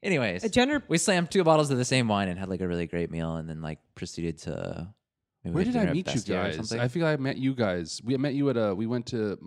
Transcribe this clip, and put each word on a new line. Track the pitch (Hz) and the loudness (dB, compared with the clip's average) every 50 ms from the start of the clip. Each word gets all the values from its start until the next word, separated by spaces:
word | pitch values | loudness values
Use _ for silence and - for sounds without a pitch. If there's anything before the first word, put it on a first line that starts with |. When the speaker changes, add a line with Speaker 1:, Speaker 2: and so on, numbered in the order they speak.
| - | 0
Speaker 1:
Anyways, | 202 190 147 123 107 87 92 143 | 2 2 2 2 2 0 0 -2
Speaker 2:
A | 226 | 0
gender | - 254 247 269 302 285 - - | 4 4 4 4 2 -2 -2 0
Speaker 1:
we | 156 170 | 0 2
slammed | - - 196 180 170 - | 2 4 2 2 2 2
two | - 202 180 | 2 2 6
bottles | 160 160 156 151 143 | 6 6 6 6 4
of | 139 123 | 2 0
the | 123 | 2
same | - 131 131 123 113 | 2 2 2 4 4
wine | 104 101 101 95 | 4 2 2 0
and | 90 90 | -2 -4
had, | 98 92 | -4 -4
like, | 95 87 | -4 -2
a | 92 90 | -2 -2
really | 87 87 87 | 0 -2 -2
great | 80 - 87 82 80 | -2 -2 -2 -2 -2
meal | 80 82 82 80 82 80 | -2 -4 -4 -4 -4 -6
and | 80 80 | -6 -8
then, | 80 78 | -8 -8
like, | 80 78 78 - _ _ _ | -8 -8 -8 -10 _ _ _
proceeded | - - 87 - - 82 85 80 76 | -12 -12 -10 -8 -4 -4 -4 -4 -6
to | - 85 73 - 50 50 - - 80 95 107 _ _ _ _ _ _ _ _ _ _ | -8 -8 -8 -6 -6 -6 -8 -8 -10 -12 -14 _ _ _ _ _ _ _ _ _ _
maybe | - 87 | -4 -2
Speaker 3:
Where | 151 | 0
Speaker 1:
we | 185 | 0
Speaker 3:
did | 233 247 | 2 2
Speaker 1:
had | 240 | 2
Speaker 3:
I | 214 | 2
Speaker 1:
dinner | 180 | 2
at | - | 0
Speaker 3:
meet | 165 185 147 | 0 -2 -2
you | 139 | -2
Speaker 1:
Bestia | 135 98 - - - | -4 -2 -2 -2 -2
or | - | -2
Speaker 3:
guys? | - 156 - | -2 -4 -4
Speaker 1:
something. | - 110 117 117 | -4 -4 -2 -2
Speaker 3:
I | 120 123 | -2 -2
feel | 120 175 165 160 | 0 0 0 0
I | 151 | 0
met | 143 131 135 - - | 0 0 -4 -4 0
you | 127 135 131 | -2 -2 0
guys. | 123 117 101 90 90 85 80 - - - | 2 0 0 2 0 -2 -4 -8 -10 -4
We | 110 135 131 | -2 -2 0
met | 135 147 131 | 0 0 0
you | 143 143 139 | 0 0 2
at | 131 117 | 2 2
a, | 113 104 98 | 2 2 0
we | 90 113 | 0 -2
went | 113 120 123 120 - | -2 -2 -4 -4 -4
to, | - 120 107 104 95 - - | -4 -2 -2 -2 -2 -4 -8